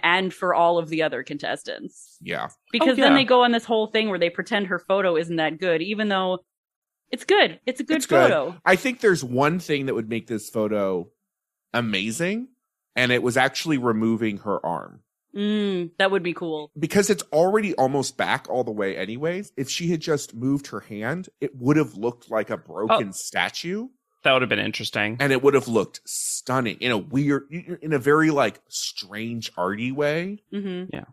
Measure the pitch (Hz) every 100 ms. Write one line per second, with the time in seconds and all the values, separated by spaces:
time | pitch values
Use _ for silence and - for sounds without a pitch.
0 | 165 180 190 - 180 170 170 170 156 160
1 | 156 131 135 147 - 135 - - - -
2 | - _ 180 - - - _ 233 320 254
3 | 277 277 254 247 240 233 - 220 220 220
4 | 220 180 170 180 175 208 185 175 - 196
5 | 190 160 170 165 156 156 185 160 185 214
6 | 208 196 185 185 - _ _ _ _ _
7 | _ 254 - 403 220 156 - 254 277 320
8 | - 262 254 160 139 175 175 190 262 247
9 | 214 175 123 123 143 180 165 143 135 113
10 | 113 117 - 110 - 113 104 104 98 90
11 | 87 _ _ _ _ _ _ 117 113 98
12 | 107 120 175 220 254 _ _ _ _ 120
13 | 123 123 123 123 135 - 165 139 120 110
14 | 113 110 110 101 104 95 85 80 50 -
15 | _ _ _ 202 208 214 202 185 170 -
16 | 196 190 175 160 170 151 151 151 160 202
17 | 202 185 - 147 185 214 208 - 131 139
18 | 120 - 90 120 - 123 120 104 98 -
19 | 95 120 156 185 202 - 135 - 170 165
20 | 165 143 - 117 131 139 - 107 - 104
21 | 113 175 185 _ - 123 123 151 127 92
22 | 117 120 - 110 104 98 - 80 110 -
23 | 101 - - 95 92 - 170 208 254 _
24 | _ _ - 131 120 104 104 - 110 113
25 | 104 117 139 131 139 135 123 113 92 -
26 | - - - - - 131 113 - 123 110
27 | 147 135 143 139 - 131 160 175 156 143
28 | 135 156 156 139 113 - _ - - -
29 | 95 104 113 117 110 - 90 104 123 135
30 | 147 160 185 208 _ 202 196 180 185 -
31 | -